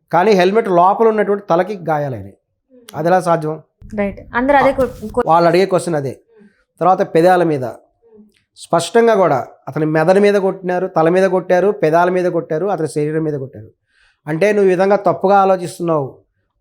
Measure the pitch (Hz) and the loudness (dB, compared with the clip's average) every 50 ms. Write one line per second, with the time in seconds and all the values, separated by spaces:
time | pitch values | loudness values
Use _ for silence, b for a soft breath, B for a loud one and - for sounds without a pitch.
0 | _ - 156 170 185 220 202 185 180 190 208 226 220 202 180 170 180 190 202 - | _ -2 0 2 2 4 4 4 4 2 2 0 0 2 2 4 4 4 2 2
1 | 226 220 214 214 196 196 202 196 - - 165 180 185 202 214 185 156 160 156 147 | 2 2 2 0 0 -2 -2 -4 -2 -2 0 0 0 -4 -6 -10 -6 -4 -4 -4
2 | 147 139 123 101 98 98 - _ _ _ _ _ _ _ _ - _ - - 147 | -4 -6 -8 -10 -14 -18 -20 _ _ _ _ _ _ _ _ -20 _ -16 -12 -4
3 | 156 170 185 185 165 170 170 160 151 156 156 156 _ _ _ _ - - 220 208 | 0 0 0 2 2 0 0 0 -2 -8 -10 -10 _ _ _ _ -20 -12 -8 -6
4 | 202 196 - - - - - 240 254 277 285 269 262 269 - - 254 - - - | -6 -6 -8 -12 -18 -8 -6 -4 0 2 2 4 2 2 0 0 -4 -4 -4 -12
5 | 208 214 - 240 233 156 160 175 170 165 165 180 196 185 185 165 - 175 160 147 | -14 -8 -6 -4 0 2 2 4 4 4 4 2 2 2 0 -2 -2 -4 -6 -4
6 | 139 127 - _ _ _ b b b b b b b b _ - 165 180 190 190 | -6 -8 -10 _ _ _ b b b b b b b b _ -2 2 2 2 2
7 | 190 - - 160 170 185 185 175 170 160 151 131 127 110 - - _ _ _ _ | 0 0 2 2 4 4 4 4 2 0 -2 -4 -6 -8 -10 -14 _ _ _ _
8 | _ _ _ - - _ _ _ _ _ _ - - - 165 170 170 - - 233 | _ _ _ -20 -20 _ _ _ _ _ _ -20 -8 -4 -4 -2 -2 0 2 2
9 | 233 226 220 190 180 156 139 120 110 - - _ _ 139 - 156 156 156 156 160 | 4 4 4 2 2 2 0 -2 -4 -8 -16 _ _ -10 -6 -4 -4 0 0 2
10 | 156 180 190 202 202 202 202 202 185 190 185 185 180 180 180 180 185 180 - 160 | 2 4 4 4 4 4 2 2 0 -2 -4 -4 -6 -6 -4 -4 -4 -2 0 0
11 | 160 165 180 190 190 185 185 185 175 185 180 180 185 208 208 208 160 156 165 170 | 2 2 2 2 2 2 0 -2 -2 0 0 2 2 0 0 0 -2 2 2 2
12 | 180 180 180 185 175 175 165 165 165 - 156 160 185 208 185 160 160 147 - 151 | 2 2 0 0 -2 -2 -2 -4 -6 -4 -6 -4 -4 -4 -4 -4 -6 -6 -4 -4
13 | 147 151 156 160 160 151 147 131 131 123 - 104 110 - _ _ _ _ _ _ | -4 -2 -4 -4 -4 -4 -6 -6 -10 -12 -14 -20 -20 -20 _ _ _ _ _ _
14 | _ _ _ _ _ 147 160 160 196 214 208 208 196 185 180 175 190 196 208 196 | _ _ _ _ _ -8 -2 0 0 0 2 2 2 2 2 2 2 2 2 2
15 | 196 175 165 170 190 190 202 196 190 190 190 175 175 160 - - 175 170 160 147 | 2 -2 -2 0 0 2 2 4 4 2 0 -2 -2 -12 -10 -6 -4 -2 -2 -2
16 | 135 - - _ _ _ _ _ _ _ _ _ | -4 -6 -12 _ _ _ _ _ _ _ _ _